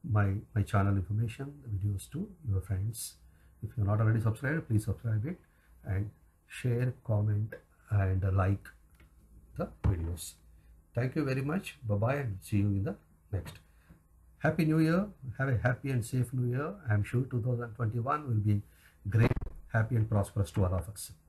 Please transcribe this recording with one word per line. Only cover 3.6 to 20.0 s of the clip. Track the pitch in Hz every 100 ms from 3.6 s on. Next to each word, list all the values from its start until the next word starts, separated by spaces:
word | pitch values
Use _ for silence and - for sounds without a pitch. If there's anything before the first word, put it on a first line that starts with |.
If | 107 -
you're | 98
not | 107
already | 110 113
subscribed, | 110 110 131 160 -
please | 110
subscribe | 107 - 117 110 123
it | 180 _ _ _ -
and | - 98 104 - _ _ _
share, | - 127 117 127 -
comment | - 107 104 104 110 - _ _ -
and, | 104 95 92
uh, | 95
like | 95 95 98 - - _ _ - - - - - -
the | - -
videos. | - 85 82 87 - - - - - - _
Thank | - 127 156
you |
very | 139 131
much. | 139 180 - - 110
Bye-bye | 101 113 143
and | 131 98
see | - 104
you | 101
in | 98
the | 113 202 _ _ _
next. | 101 - - - _ _ - _ - - -
Happy | 143 160 156
New | 156
Year. | 160 175 208 - 131 -
Have | 135
a | 120
happy | 127 123 135
and | 127
safe | 104 127 117
New | 127 123
Year. | 123 151 202 -
I'm | 104
sure | 101 123
two | 135 123
thousand | 113 120 120
twenty-one | 107 113 117 117 151 147
will |
be | 110 104 101 - - - _ 104
great, | 110 113 - - - -
happy | 113 110
and | 117